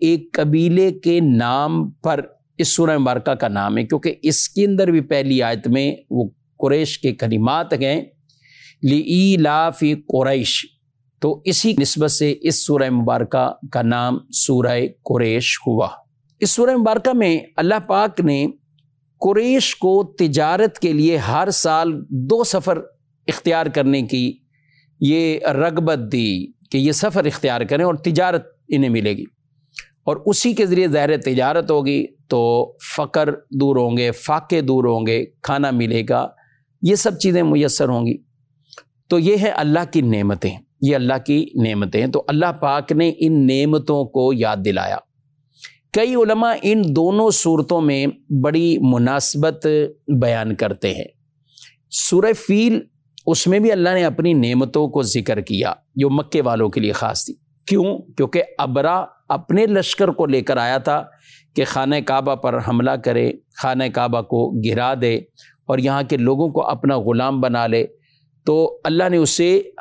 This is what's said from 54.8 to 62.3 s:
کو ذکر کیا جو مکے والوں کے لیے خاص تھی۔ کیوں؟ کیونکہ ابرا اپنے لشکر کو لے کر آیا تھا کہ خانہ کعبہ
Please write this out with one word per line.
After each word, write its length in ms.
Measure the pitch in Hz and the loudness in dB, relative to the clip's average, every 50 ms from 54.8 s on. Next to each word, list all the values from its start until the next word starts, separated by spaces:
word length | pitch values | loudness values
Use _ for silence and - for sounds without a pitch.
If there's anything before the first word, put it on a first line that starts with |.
| 151 135 | 0 0
کو 120 | - 147 131 | 0 -2 -2
ذکر 380 | 101 - 123 101 - 113 104 | 0 -2 -4 -2 -2 -4 -4
کیا 320 | 92 - 107 98 - 92 87 - _ _ - | -4 -4 -4 -2 -2 -4 -4 -8 _ _ -4
جو 140 | 120 135 143 | -2 0 0
مکے 320 | 135 147 147 151 - 156 | 0 0 -2 -2 -2 0
والوں 280 | 135 123 117 110 110 104 | 0 2 2 2 0 0
کے 120 | 92 127 | 0 -2
لیے 100 | 110 104 101 | -2 -2 -2
خاص 320 | - 117 110 113 - - | -2 -4 -4 -4 -4 -6
تھی۔ 80 | - - _ _ _ _ _ - - | -8 -10 _ _ _ _ _ -4 -2
کیوں؟ 300 | 196 202 180 196 202 - - - - - | 0 2 2 0 -2 -6 -10 -12 -4 -4
کیونکہ 260 | 139 120 - 170 - - - - | -2 -2 0 -2 -2 -2 -4 -6
ابرا 460 | 143 131 123 139 139 160 175 185 - - - _ _ - | -4 -2 0 0 0 0 0 0 -4 -6 -12 _ _ -4
اپنے 360 | 139 143 - - 160 196 220 214 | -4 -4 -2 0 2 2 2 2
لشکر 400 | 208 196 180 - - - 202 180 | 2 0 0 -2 -2 0 0 0
کو 160 | - - 165 | 2 0 0
لے 160 | 143 135 127 | 2 2 0
کر 160 | 117 - 135 123 | 0 0 0 0
آیا 200 | 120 120 131 135 | 0 0 -2 -2
تھا 240 | 123 - 147 151 - - _ _ _ - - - _ _ - | 0 0 -2 -2 -4 -6 _ _ _ -20 -20 -20 _ _ -2
کہ 100 | 143 135 - | -2 -2 -2
خانہ 280 | - 135 131 135 147 147 - | -2 -2 0 0 0 -2 0
کعبہ 300 | - 131 135 131 143 | 0 -2 0 0 0